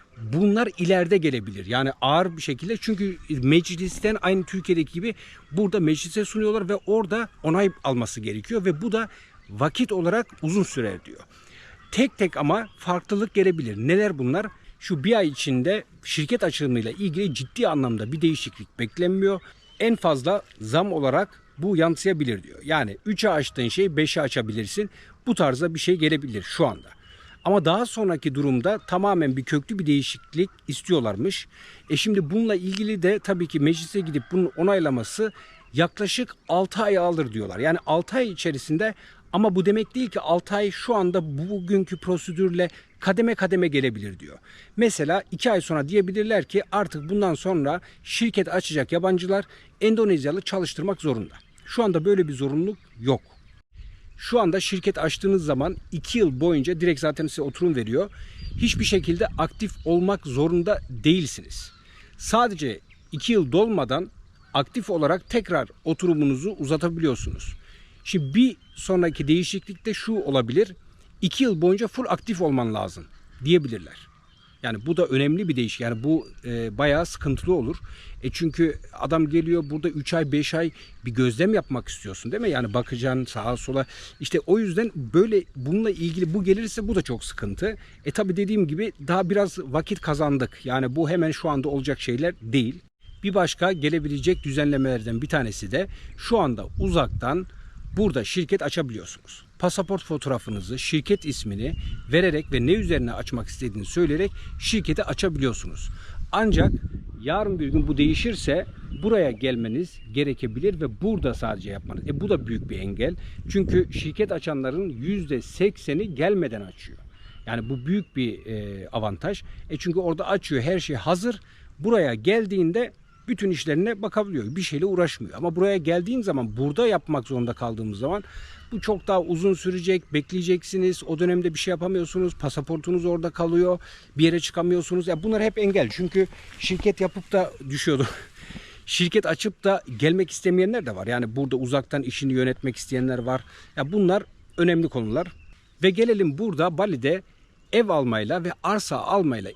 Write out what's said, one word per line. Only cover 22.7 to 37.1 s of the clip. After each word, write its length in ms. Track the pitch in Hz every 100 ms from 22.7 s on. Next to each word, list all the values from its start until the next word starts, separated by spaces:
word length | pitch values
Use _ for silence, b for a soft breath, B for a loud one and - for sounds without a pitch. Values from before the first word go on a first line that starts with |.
| 156 107 - 214
üçe 240 | 202 214
açtığın 380 | 151 135 - 117
şey 280 | - 196 147
beşe 240 | 151 139
açabilirsin. 720 | 135 131 110 107 104 202 208 B B B -
Bu 80 |
tarzda 400 | 196 147 131 170
bir 40 | 165
şey 180 | 180 185
gelebilir 460 | 156 156 139 104
şu 240 | - - 139
anda. 220 | 95 - - B B B B
Ama 200 | 170 196
daha 220 | 156 196 247
sonraki 480 | 226 196 165 156
durumda 440 | 135 139 127 165 214
tamamen 580 | - 180 202 185 143 131
bir 80 |
köklü 340 | 123 151 139 202
bir 80 | 151
değişiklik 640 | 143 123 - - 156 196 - -
istiyorlarmış. 800 | 135 - 160 113 98 175 - - B B B B
E 60 | 147
şimdi 340 | 214 202 143
bununla 240 | 208 226
ilgili 480 | 190 185 196 214 208
de 160 | 180 208
tabii 280 | - 180 170
ki 140 | 156
meclise 400 | 147 160 165 202
gidip 220 | 165 143 -
bunun 200 | 185 165 -
onaylaması 760 | 185 196 151 127 107 - 220 - B B B
yaklaşık 600 | 131 170 - 202 - 247 - -
altı 340 | 175 190 208
ay 160 | 208 190
alır 340 | 175